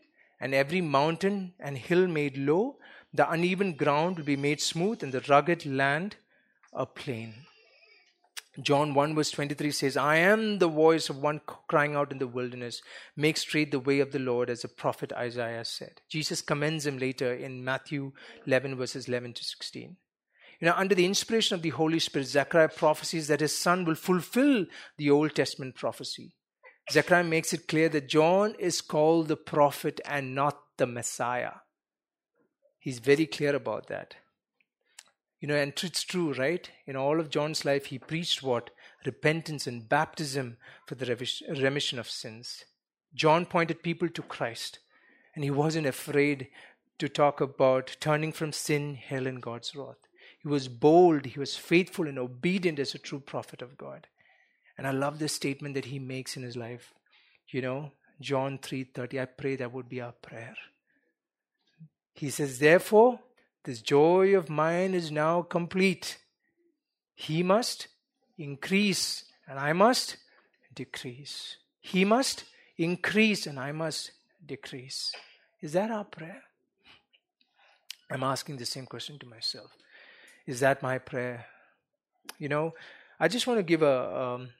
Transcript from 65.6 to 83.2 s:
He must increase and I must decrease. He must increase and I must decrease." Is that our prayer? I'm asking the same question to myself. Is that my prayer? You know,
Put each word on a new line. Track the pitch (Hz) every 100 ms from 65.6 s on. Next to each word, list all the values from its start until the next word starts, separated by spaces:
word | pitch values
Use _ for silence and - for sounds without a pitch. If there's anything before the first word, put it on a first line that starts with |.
| 170 190 190 170 - - _ _ _ _ _ _ _ _ _
He | - - 160
must | 180 208 247 - - _ _ _ _ -
increase | 143 139 - 190 208 165 - - - _ -
and | 135
I | 143
must | 170 220 254 - - _ _ _ _ _
decrease. | - 127 - 135 123 139 - - - _ _
He | - 185
must | 196 233 262 - - _ _ -
increase | 165 180 - 208 220 196 -
and | 139
I | 135
must | 156 160 - - - _ _
decrease." | 147 - - 139 131 - - - - _ _ _
Is | 156
that | 170 220
our | 220
prayer? | 202 - 160 240 _ _ _ _ _ _ _ _ _ _ _ _ _ _ _ - _
I'm | 139
asking | 131 131 - 135
the | 117
same | 139 127
question | 120 - 147
to | 123
myself. | 127 - - - _ _ - - - - _
Is | - 123
that | 135 139
my | 131 127
prayer? | - 131 123 120 - _ _ _ _ _ _ _ - _
You | 147
know, | 147 160 165 - - - _